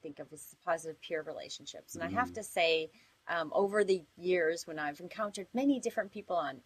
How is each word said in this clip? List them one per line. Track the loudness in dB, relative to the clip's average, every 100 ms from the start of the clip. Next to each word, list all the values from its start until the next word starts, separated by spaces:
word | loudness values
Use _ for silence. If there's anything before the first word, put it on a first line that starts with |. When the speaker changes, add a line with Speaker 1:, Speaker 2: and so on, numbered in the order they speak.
Speaker 1:
think | -14 -12
of | -14
is | -14 -18
the | -10
positive | -2 -2 -2 -10
peer | -6 -6
relationships. | -4 -10 -10 -12 -12 -14 -12
And | -8
I | -4
have | -2 -2
Speaker 2:
Mm-hmm. |
Speaker 1:
to | -4
say, | -4 4 6 4 0 -10 _ _ -4
um, | -2 0
over | 2 4 4
the | 4 4 0 -6
years | 0 4 4 0 -4
when | -6
I've | -4 -6
encountered | -10 -6 -6 -6 -4
many | 2 4 4
different | 2 -2 -4
people | -6 -2
on | -2 -2 -4